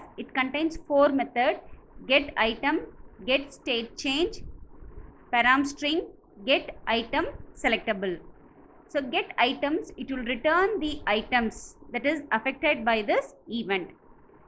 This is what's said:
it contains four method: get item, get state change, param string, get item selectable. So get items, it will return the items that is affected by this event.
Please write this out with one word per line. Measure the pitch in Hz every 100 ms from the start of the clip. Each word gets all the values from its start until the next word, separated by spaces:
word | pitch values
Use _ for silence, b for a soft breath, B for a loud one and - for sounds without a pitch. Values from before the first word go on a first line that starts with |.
| - -
it | -
contains | - 262 285 320 - -
four | 285 285
method: | 277 240 240 262 403 B B - - -
get | 269 277 -
item, | 226 226 269 320 - - - - 190
get | 269 277
state | - - 233 226 -
change, | 285 277 370 - - - - - - - - - -
param | 240 240 269 277
string, | - 294 330 - - - - 196
get | 294 - - -
item | 233 233 277 349 - - -
selectable. | 262 226 - 202 190 170 - - - - - - -
So | 294
get | 262 330 427 -
items, | 240 269 285 330 - -
it | 247
will | 262 233
return | 240 302 330 392 403
the | 208 190 -
items | 214 220 247 220 - - - -
that | 240 277
is | 311 -
affected | 220 269 - 311 294
by | 226 226
this | 208 392 277 - -
event. | 233 180 190 170 - - - - -